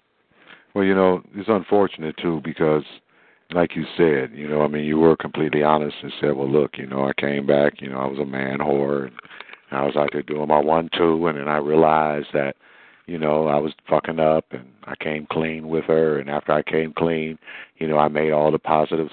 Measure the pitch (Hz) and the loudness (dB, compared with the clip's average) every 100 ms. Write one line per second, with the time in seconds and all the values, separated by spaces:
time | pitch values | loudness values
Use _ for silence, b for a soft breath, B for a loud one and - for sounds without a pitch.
0 | _ _ _ b b b b 104 95 95 | _ _ _ b b b b 0 2 4
1 | 92 90 - 101 95 104 82 104 95 - | 4 2 -4 -8 0 0 2 2 2 -2
2 | 78 - 87 78 76 76 80 76 - - | -8 -4 -2 -2 -4 0 2 2 -2 -16
3 | _ b b b b 87 85 85 73 - | _ b b b b -2 0 -2 -6 2
4 | 85 69 65 71 73 76 73 76 76 78 | 2 2 -2 -8 -4 -2 0 -2 0 4
5 | 80 78 78 78 78 76 76 76 73 - | 4 4 0 -4 -2 2 2 2 0 -8
6 | 69 - 73 69 67 73 69 - 67 67 | -14 -4 -2 -2 0 0 0 -4 -8 -4
7 | 69 - 71 71 69 71 71 - 67 65 | -4 -2 -4 -2 2 2 2 0 -10 -6
8 | 67 69 69 67 67 69 73 69 69 71 | -6 -6 -6 -6 -6 -2 0 0 0 -2
9 | 65 58 - B B B B 67 69 76 | -6 -12 -20 B B B B -4 -2 0
10 | 73 73 71 76 76 76 73 82 82 - | -2 -4 -6 -4 0 2 4 0 0 0
11 | 85 80 85 73 71 76 73 78 78 78 | 2 2 0 -2 -2 -2 2 4 4 4
12 | 76 73 73 76 69 - b b b b | 2 -2 -4 -4 -4 -6 b b b b
13 | - 85 78 76 78 73 78 - - 78 | -10 -4 0 2 2 0 -2 -6 0 0
14 | - 80 78 78 - 64 64 _ - - | 0 0 2 2 -2 -12 -16 _ -16 -10
15 | 80 78 76 80 80 80 80 80 78 80 | -6 -6 -4 -4 -4 -6 -4 -4 2 2
16 | 80 71 69 73 - 76 - 80 80 - | 4 0 -2 -4 0 0 0 -2 -2 -2
17 | 82 82 80 78 B B B - 80 76 | -2 -2 -4 -10 B B B -8 0 2
18 | 76 76 78 76 76 76 - 78 76 80 | 2 2 0 2 2 0 0 0 2 -2
19 | 78 | -4